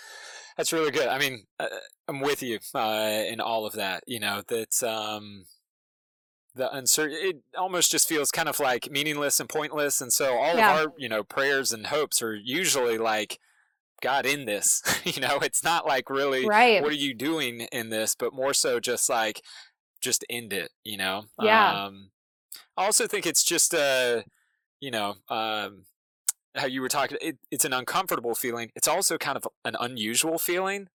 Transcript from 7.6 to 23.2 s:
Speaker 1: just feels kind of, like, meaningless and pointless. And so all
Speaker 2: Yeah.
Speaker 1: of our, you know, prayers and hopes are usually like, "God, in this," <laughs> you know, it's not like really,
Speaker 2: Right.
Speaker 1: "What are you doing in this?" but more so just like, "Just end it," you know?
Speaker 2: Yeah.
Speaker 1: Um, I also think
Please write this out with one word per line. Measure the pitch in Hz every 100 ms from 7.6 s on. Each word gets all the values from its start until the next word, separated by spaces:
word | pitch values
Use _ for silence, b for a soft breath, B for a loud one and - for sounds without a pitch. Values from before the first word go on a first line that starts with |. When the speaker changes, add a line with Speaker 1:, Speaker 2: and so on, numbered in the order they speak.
| 185 180 151
Speaker 1:
just | 160 -
feels | 156 139
kind | - 160
of, | 139
like, | 135 120 -
meaningless | 143 151 147 143 -
and | 135
pointless. | 156 151 151 143 -
And | 127
so | - 139 120
all | 143 196
Speaker 2:
Yeah. | 214 156
Speaker 1:
of | 156
our, | -
you | 123
know, | 110
prayers | 104 - 135 139 123
and | 113 98
hopes | 147 139 -
are | 113
usually | 107 110 147 175 139 120 113
like, | 113 107 104 - _ _ _ _ _ _
"God, | 123 139 127
in | 143 120
this," | 101 - -
<laughs> | - -
you | 180 147
know, | 131 139
it's | 156 -
not | 165 170 -
like | 135 -
really, | 135 143 131 120
Speaker 2:
Right. | 208 247 202
Speaker 1:
"What | 147
are | 151
you | 139
doing | 117 139 160 127 117 117
in | 131 110
this?" | 110 110 -
but | 120
more | 131 135
so | 131 147 120
just | 123 117 -
like, | 120 110 - B B B B _ _
"Just | 127 - -
end | 120 113
it," | 95 82 -
you | 107 101
know? | 95 95 107 -
Speaker 2:
Yeah. | 214 220 196 -
Speaker 1:
Um, | 98 98 101 _ _ _ _ B B -
I |
also | 190 214 226
think | 208